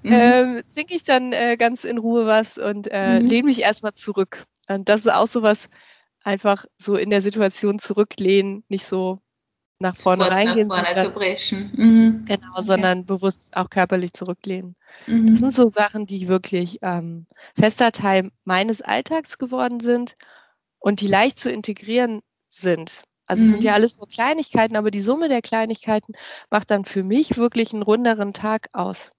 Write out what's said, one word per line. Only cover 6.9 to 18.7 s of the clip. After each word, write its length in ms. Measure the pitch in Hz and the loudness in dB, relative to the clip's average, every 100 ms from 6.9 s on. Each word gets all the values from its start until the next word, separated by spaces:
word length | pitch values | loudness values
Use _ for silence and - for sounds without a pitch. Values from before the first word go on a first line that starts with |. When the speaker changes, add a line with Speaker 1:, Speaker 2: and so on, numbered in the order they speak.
| 202 | -2
Speaker 2:
in 140 | 190 | 0
der 100 | 202 | 0
Situation 580 | 196 214 196 - 208 202 | 0 -2 -2 0 -4 -4
zurücklehnen, 880 | - 202 208 - 190 196 196 196 _ | -4 -2 -2 -2 2 2 0 -8 _
nicht 180 | 196 - | -8 -6
so 340 | 190 185 190 _ _ _ _ _ _ | -4 -4 -6 _ _ _ _ _ _
nach 160 | 185 180 | -6 0
vorne 260 | 190 185 | 0 2
Speaker 1:
Sofort 100 | 185 | 2
Speaker 2:
reingehen, 360 | 185 220 226 214 | 2 2 2 0
Speaker 1:
nach 60 | |
vorne 140 | 185 175 | 0 0
Speaker 2:
sondern 180 | 180 190 | 0 0
Speaker 1:
zu 60 | |
preschen. 580 | 208 190 208 - 196 202 | 0 -2 -2 -6 -6 -6
Mhm. 500 | - 220 226 226 220 - | 4 6 8 6 2 -4
Speaker 2:
genau, 260 | 202 - | -6 -4
Speaker 1:
Okay. 80 | 185 | -8
Speaker 2:
sondern 420 | 208 190 185 180 | 0 2 4 0
bewusst 520 | 180 190 190 - - - | -2 -2 -2 -4 -8 -6
auch 120 | 185 | -4
körperlich 460 | 202 180 185 175 | 0 0 0 -4
zurücklehnen. 600 | - 180 180 202 185 185 180 _ - - | -10 -10 -10 -8 -10 -12 -20 _ -20 -2
Speaker 1:
Mhm. 200 | 226 220 | 4 6
Speaker 2:
Das 120 | 226 | 6
sind 140 | 254 | 4
so 140 | 254 233 | 4 4
Sachen, 400 | 208 208 214 202 | 4 -2 -2 -8
die 200 | 196 180 | -6 0
wirklich, 500 | 185 - 185 175 - | -2 0 -4 -4 -6
ähm, 460 | 185 175 170 165 165 _ - | -6 -6 -8 -14 -16 _ -14
fester 380 | - 220 - 240 | 0 2 4 0
Teil 380 | - 196 190 185 _ | 0 2 2 0 _
meines 360 | - 185 214 | -2 0 0